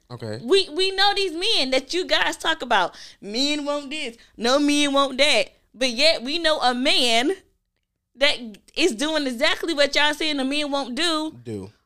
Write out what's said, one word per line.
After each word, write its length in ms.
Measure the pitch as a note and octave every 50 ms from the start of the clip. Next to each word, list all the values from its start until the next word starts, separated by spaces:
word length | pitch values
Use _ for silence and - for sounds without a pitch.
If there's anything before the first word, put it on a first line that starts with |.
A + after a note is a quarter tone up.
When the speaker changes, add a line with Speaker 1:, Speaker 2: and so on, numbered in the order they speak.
| _ -
Speaker 1:
Okay. 280 | B2 A#2+ A#2+ A2 G#2+ A#2+ A3+
Speaker 2:
We, 260 | A#3+ F#4 G4 F4+ -
we 220 | D4 E4 F#4+ F#4+
know 220 | F#4+ F#4+ G4 G4+ G4+
these 160 | G4+ G4 F#4+
men 400 | D4+ E4 F#4 A4+ A4 F#4 C#4 C4
that 220 | C4 C4+ C4+ - -
you 120 | F4 F4
guys 320 | C4+ - - - - E4 -
talk 240 | - E4+ D#4+ D#4+
about. 340 | C#4 B3 A#3 G3 F3 D#3 - - - - - _
Men 440 | - G3 G#3 A#3+ C#4 C#4+ D4+ D4 C#4+
want 240 | C#4+ C#4+ D4 C#4+ C4+
this. 280 | D4 D#4 D4 A#3+ A#3 - - _ _ -
No 220 | G#3 A#3+ C4 D4
men 340 | D4 C#4+ D4 C#4+ D4 C#4+ C#4
want 240 | C#4 C#4 C4 C4 B3
that. 280 | C4+ D4+ C4+ A3 F#3 - _ _ _ _ _
But 160 | G#3 B3+ B3+
yet 300 | A#3 A3+ C#4+ D#4+ D#4 -
we 160 | A3+ C4 D4+ E4+
know 220 | E4 D#4 D#4 -
a 140 | - B3 B3
man 560 | B3 C4 D4+ F#4 F#4 C4 A#3+ A3+ A3+ B3+ D#4 F#4+ - _ _ _ _ _ _ _ _ _ _ _ _ _ _ _
that 220 | A#3 C4+ D4 B3 - A#3+ A3 G3+ - _ _ -
is 180 | - D4 F#4 A#3
doing 300 | G3+ C#4 D#4 D#4+ D4+ C#4+
exactly 480 | C4 B3 A3+ D4 D#4+ F#4 - - E4 E4
what 220 | C#4 C#4+ C#4 -
y'all 180 | D4+ C#4+ D4+ D4+
saying 240 | - E4 D#4 D4+ C#4+
the 60 | C4+
men 240 | C4 C#4+ D4 D4+ C#4+
won't 260 | C#4 C#4 C4+ B3+ B3
do. 400 | A#3+ E4 E4+ D#4+ D#4 D#4 D#4 - B2 A#2+
Speaker 1:
Do. 280 | A#2+ A2 G2+ F#2 G#2+ - _ _